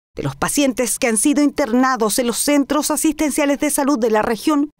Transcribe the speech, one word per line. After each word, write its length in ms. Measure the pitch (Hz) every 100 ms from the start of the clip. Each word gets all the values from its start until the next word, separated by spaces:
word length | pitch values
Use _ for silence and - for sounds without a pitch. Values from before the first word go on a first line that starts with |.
| _
de 80 | -
los 140 | 139 -
pacientes 640 | 175 - 277 226 240 -
que 100 | 240
han 100 | 220
sido 240 | 302 277
internados 760 | 285 294 262 240 262 254 220 233
en 80 | 240
los 120 | 220
centros 520 | - 285 277 294 -
asistenciales 680 | 294 320 294 311 277 285 285
de 80 | 302
salud 300 | 285 277 277
de 120 | 233
la 120 | 214
región 480 | 214 220 - 294 294 _